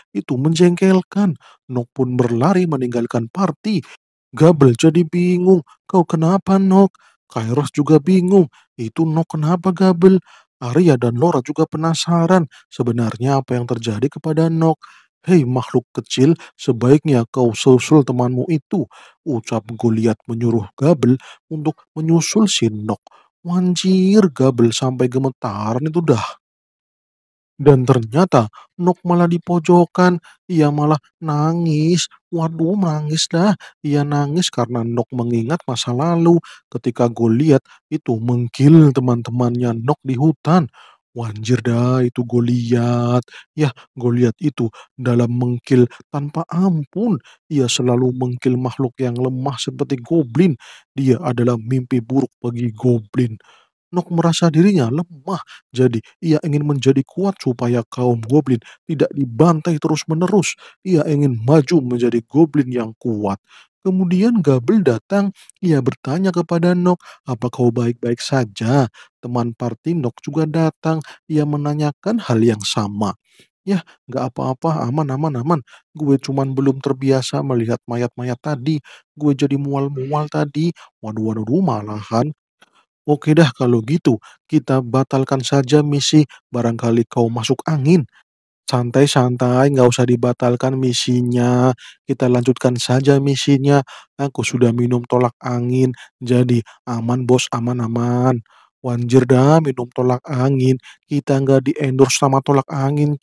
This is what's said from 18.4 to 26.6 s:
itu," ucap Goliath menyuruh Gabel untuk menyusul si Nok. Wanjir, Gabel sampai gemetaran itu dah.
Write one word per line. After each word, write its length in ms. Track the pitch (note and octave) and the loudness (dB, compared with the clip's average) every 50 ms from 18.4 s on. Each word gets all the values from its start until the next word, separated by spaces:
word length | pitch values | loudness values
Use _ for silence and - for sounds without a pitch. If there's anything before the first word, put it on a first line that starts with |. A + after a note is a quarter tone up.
| - - | -2 -2
itu," 400 | E3 D3 _ - A3 F#3 A#2 - _ - - - _ _ - D#3+ | -4 -4 _ -4 -4 -4 -4 -6 _ -20 -20 -20 _ _ -8 -6
ucap 400 | C3 A2+ - - A#2 A2 G#2 - A#2 | -6 -4 -4 -4 -6 -6 -6 -8 -10
Goliath 480 | A2 - A#2 A2 A2 A2 A2+ A2 _ _ - | -4 -2 0 0 2 0 0 -2 _ _ -10
menyuruh 420 | A#2 A2+ A#2+ A#2 A2+ A2+ G2 - _ - | -8 -4 -2 0 0 -2 -4 -6 _ -2
Gabel 420 | C#3 D#3 F3 C3 A#2+ A#2+ C3 B2+ - - - _ _ - | 2 2 2 2 2 2 0 0 -2 -14 -20 _ _ -12
untuk 320 | D#3+ D#3 D3 D#3 - _ _ _ | -10 -6 -6 -6 -6 _ _ _
menyusul 560 | - D#3 D#3+ D#3+ E3 E3+ D#3 - - A3 A3 G3 | -10 -6 -2 0 2 0 0 0 0 2 2 2
si 240 | - - - A2 | 0 0 -2 -2
Nok. 300 | G#2+ G#2 G#2 G#2+ G2+ - _ - _ _ _ _ _ _ | -2 -4 -6 -6 -8 -8 _ -20 _ _ _ _ _ _
Wanjir, 960 | - E3+ F3 F#3 F3+ F3+ F3+ - - F#3+ F#3+ F#3 F#3 F#3+ G3+ G#3+ G3 E3+ B2+ | -8 -4 -2 0 0 0 0 0 0 2 2 4 4 4 4 4 4 4 2
Gabel 320 | - C3 C3+ B2+ A#2+ A#2 A#2 | 2 0 0 2 2 2 2
sampai 400 | A2+ - C3+ C3 C3 A#2+ B2+ B2 | 2 0 -4 -4 -2 -2 -2 -2
gemetaran 800 | B2 C3 C3+ C3 B2 - - A#2 G2+ G#2 G#2+ A2 A#2 B2+ D3 D#3+ | 0 -2 -4 -4 -6 -6 -10 -10 -8 -6 -6 -4 -4 -4 -4 -2
itu 160 | D3+ F3 E3 | -2 -2 2
dah. 320 | D3+ B2+ G#2+ - - - _ _ _ _ _ | 2 2 0 0 -6 -12 _ _ _ _ _